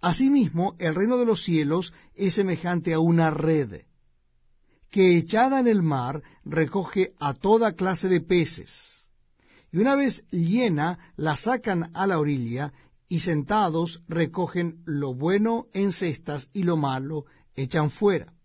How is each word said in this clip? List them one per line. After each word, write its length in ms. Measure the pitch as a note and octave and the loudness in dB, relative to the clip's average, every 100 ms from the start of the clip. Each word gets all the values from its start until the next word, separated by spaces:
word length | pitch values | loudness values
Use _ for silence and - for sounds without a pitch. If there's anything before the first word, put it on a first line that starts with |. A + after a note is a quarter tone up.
Asimismo, 720 | F3+ E3+ C4 C#4 G3 D3+ F#3 F#3+ | 0 2 4 4 2 0 -2 -2
el 160 | F3 | -4
reino 220 | D#3 G#3 B3 | 0 0 2
de 80 | |
los 200 | A#3+ G#3 | 2 0
cielos 500 | - E3 D3 E3 F3+ - - | 2 0 2 0 -2 -12 -20
es 200 | - G3 | -4 -2
semejante 580 | F3+ F#3+ E3+ F3 F3 D#3+ | 0 0 0 -2 -2 0
a 60 | D#3+ | 2
una 320 | E3 E3+ D#3+ | 4 4 4
red, 520 | D3 D#3 D#3+ C3 F2+ _ _ _ _ _ _ _ _ _ _ _ | 2 0 0 0 -8 _ _ _ _ _ _ _ _ _ _ _
que 260 | G#3 F#3 F3 | 4 6 6
echada 440 | E3 A3 B3+ C4+ | 2 2 2 2
en 80 | A#3+ | 2
el 120 | G#3+ | 2
mar 420 | E3 C#3 B2 D3 - _ | 2 0 -4 -8 -12 _
recoge 720 | - D3+ D#3 G3 E3+ - F#3 _ | -6 -2 0 -2 -4 -2 -2 _
a 140 | D3 | -6
toda 400 | C#3 G3 A3+ A3+ | -2 2 4 4
clase 340 | F#3 F#3 F3 F#3+ | 0 -2 -2 0
de 120 | F3+ | 0
peces, 880 | E3 F3+ E3 - - - - - _ _ _ _ _ _ _ | 2 0 0 -4 -14 -18 -20 -20 _ _ _ _ _ _ _
y 80 | E3 | 0
una 160 | A#3 | 2
vez 300 | C#4 C#4 - - | 4 0 -2 -6
llena 840 | F3+ E3 G#3+ B3 D#3 D#3 F3+ - - | -2 0 2 2 0 -2 -4 -12 -6
la 200 | D#3 D3 | -4 -2
sacan 560 | - B3 B3 F3+ D#3+ | -2 -2 -2 -4 -4
a 140 | E3 G3 | -4 -2
la 100 | F3 | 0
orilla, 540 | D3 C#3+ A#2 A#2+ D3 - _ _ _ | 0 -2 -4 -6 -8 -10 _ _ _
y 120 | E3+ | -4
sentados 800 | F#3 D#3 C3+ G#3+ G3 D#3+ E3+ - - | -2 -2 0 0 0 0 -4 -8 -8
recogen 760 | E3 D#3+ E3 F3+ F3 E3+ E3 E3+ | -4 -4 -2 -6 -4 -6 -6 -8
lo 280 | D3 C#3+ | -6 -6
bueno 520 | B2+ D3+ G3 G#3+ A#3 - | -4 0 0 0 -2 -6
en 200 | F#3+ G3 | -4 -2
cestas 580 | F3 F3+ C#3 - D3 - | -2 -4 -6 -8 -10 -10
y 120 | G3+ | -4
lo 120 | F3 E3 | -2 0
malo 500 | C#3+ C3 C3+ D#3 C#3+ _ _ | 0 -4 -6 -10 -10 _ _
echan 360 | - C3+ E3+ D3+ | -10 -4 -2 -2
fuera. 420 | - G#3 F3 E2+ _ | 0 0 0 -4 _